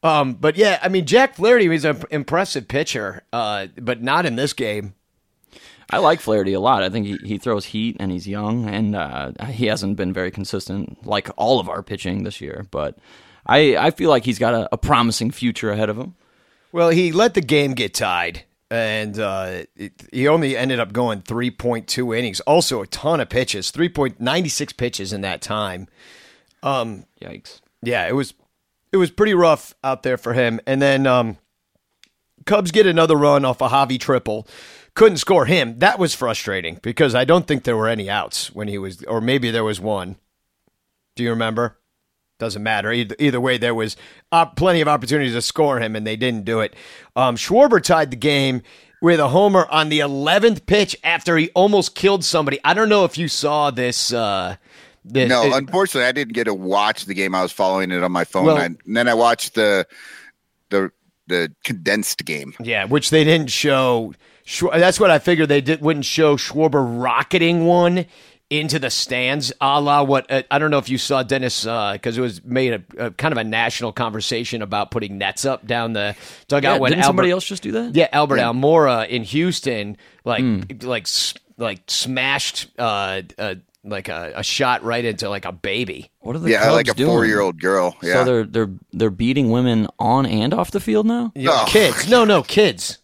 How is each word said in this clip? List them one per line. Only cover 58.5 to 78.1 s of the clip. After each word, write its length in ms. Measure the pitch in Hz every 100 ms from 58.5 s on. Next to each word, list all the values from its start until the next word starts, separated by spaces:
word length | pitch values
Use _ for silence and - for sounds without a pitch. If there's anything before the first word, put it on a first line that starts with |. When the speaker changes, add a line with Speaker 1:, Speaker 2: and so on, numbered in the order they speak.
| 151
Speaker 3:
I, 60 | 135
and 120 | 82 -
then 220 | 113 120
I 60 |
watched 400 | 117 117 117 -
the, 320 | - 107 98 87 - - - - _ _ _ _
the, 200 | 98 95 _ _ _ _
the 240 | 87 82 -
condensed 600 | - 101 82 104 101 - -
game. 280 | 76 67 -
Speaker 1:
Yeah, 240 | 117 110
which 240 | 98 143 -
they 140 | 156
didn't 260 | 151 165 139
show. 600 | - 147 135 131 120 110 - _ _
Schw-, 280 | - - 175 156
that's 220 | 180 -
what 100 | 208
I 80 | 156
figured 280 | - 170 151
they 120 | 143
did, 180 | 131 156
wouldn't 240 | 147 151
show 320 | 135 - 156 143
Schwarber 480 | - 139 160 139 127 120
rocketing 640 | 123 120 147 185 165 170 165
one 380 | 175 175 180 170 - - _ _
into 300 | 151 156 147
the 120 | 135
stands, 640 | - - 123 127 143 123 -
a 200 | 135 147
la 240 | 147 143
what, 260 | 139 135 131
uh, 100 | 135 131
I 80 | 139
don't 100 | 156
know 80 | 143
if 100 | 120
you 100 | 127
saw, 260 | - 139
Dennis, 420 | 120 135 127 - 110
uh, 320 | 117 104 101
'cause 160 | 123 117
it 40 |
was 240 | 123 87
made 300 | 123 123 131 110 87 -
a, 100 | 117
a 40 |
kind 220 | - 151
of 60 | 135
a 40 |
national 460 | 110 110 117 - 117
conversation 680 | 101 117 107 104 117 120 117
about 300 | 104 104 101
putting 260 | 120 104 98
nets 260 | 98 -
up 220 | 135 131 110
down 280 | 117 117
the 200 | 110 101 101 - - _
dugout 280 | 143 139 139
Speaker 2:
Yeah, 20 |
Speaker 1:
when 140 | 131
Speaker 2:
didn't 140 | 131 139
somebody 240 | 180 180
Speaker 1:
Albert 40 |
Speaker 2:
else 100 | 180
just 200 | - 196
do 80 | -
that? 240 | - 170 147
Speaker 1:
Yeah, 100 | 170